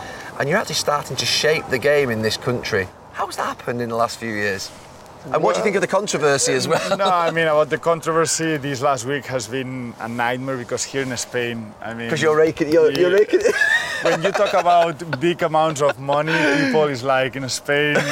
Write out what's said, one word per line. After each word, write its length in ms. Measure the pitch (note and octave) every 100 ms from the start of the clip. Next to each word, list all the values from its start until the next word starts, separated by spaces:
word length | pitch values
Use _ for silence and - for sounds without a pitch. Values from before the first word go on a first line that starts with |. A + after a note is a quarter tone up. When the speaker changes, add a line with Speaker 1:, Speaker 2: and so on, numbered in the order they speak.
| - - - -
Speaker 1:
And 100 | C3+
you're 80 | F#3
actually 240 | A3+ D#3 -
starting 280 | D3 - C3+
to 80 | A#2+
shape 420 | - D3 D#3+ -
the 80 | B2+
game 320 | C#3+ D3 C3+
in 120 | A2
this 160 | A2 -
country. 500 | - A#2+ - G2+ F#2 - -
How 120 | - -
has 80 | -
that 120 | - C4+
happened 240 | - B2
in 80 | A#2+
the 80 | A2+
last 200 | A#2 -
few 160 | A2+
years? 380 | G#2+ G#2 G2 - - - - - - -
And 180 | C#3+
what 100 | F#3+
do 60 | G3
you 40 |
Speaker 2:
Well, 0 |
Speaker 1:
think 120 | G#3+ G3
of 60 |
the 60 | F3
controversy 680 | G3 G#3 E3+ C#3+ C#3 -
as 140 | C3+ B2
well? 300 | D#3+ F#3 F#3+
Speaker 2:
No, 80 | G3
I 240 | F3 E3
mean, 140 | D#3+ D#3+
about 220 | D3+ D3+
the 80 | D3+
controversy, 800 | E3 E3 D#3+ D#3+ D#3 - D#3+ D3+
this 240 | C#3+ C3
last 240 | D3 C3 A#2
week 200 | C#3+ -
has 220 | C3 G#2+
been 460 | B2+ B2+ C3 A#2+ G#2+
a 80 | A2+
nightmare 500 | A#2+ A#2+ B2+ C3 C3
because 260 | A#2+ B2
here 200 | - C3+
in 120 | C3 A#2+
Spain, 580 | - B2 A#2+ A#2 G#2+ G#2+
I 120 | G2+
mean, 160 | A#2 A#2
Speaker 1:
'Cause 120 | D3+
you're 120 | D#3 D#3
raking, 340 | D#3+ D3 D3+
you're, 200 | E3 D#3
you're 200 | C#3 F3+
Speaker 2:
you, 60 | G3
Speaker 1:
raking 220 | G#3+ F4
it. 140 | - - - -
<laughs> 220 | - -
Speaker 2:
when 220 | - E3+
you 80 | F3
talk 220 | G3+ G3+
about 420 | F#3+ F3 F3 E3+ D3 E3+ C3+
big 240 | E3 F3
amounts 380 | E3+ D#3 D#3+ D3
of 180 | D3 C#3
money, 340 | C#3 C#3+ D#3 E3 D4+ C#4 C4+
people 200 | A#3+ D3
is 140 | C3
like, 320 | C3 C3 C3 C#3
in 120 | C3
Spain, 440 | - - C#3+ D3 D3 D3